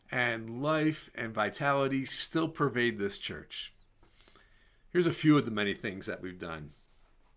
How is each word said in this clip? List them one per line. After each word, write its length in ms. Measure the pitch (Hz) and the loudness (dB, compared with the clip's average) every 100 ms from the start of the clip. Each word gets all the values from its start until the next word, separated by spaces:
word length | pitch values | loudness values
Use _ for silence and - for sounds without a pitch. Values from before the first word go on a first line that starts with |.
| - | -6
and 520 | 131 120 113 113 117 | 0 0 0 -6 -4
life 480 | 147 156 156 151 - | 0 2 2 0 -6
and 180 | - 113 | -8 -4
vitality 720 | 113 104 - 143 139 135 135 | 0 0 0 0 2 2 0
still 440 | 131 - - 160 160 | -2 -2 0 0 -2
pervade 500 | - 143 117 120 104 | 0 0 2 2 2
this 200 | 98 - | -2 -4
church. 540 | - 85 - - - - _ _ - - - - - _ _ _ _ | -8 -10 -12 -12 -12 -16 _ _ -20 -20 -20 -20 -20 _ _ _ _
Here's 160 | 175 170 | 2 2
a 60 | |
few 240 | - 156 147 | 4 6 6
of 80 | |
the 60 | 117 | 4
many 240 | 107 101 | 0 0
things 320 | 98 113 92 98 | 0 -4 -6 -6
that 160 | 87 | -6
we've 160 | 92 90 | -8 -8
done. 320 | 85 80 73 - - _ - _ _ | -8 -8 -10 -16 -20 _ -20 _ _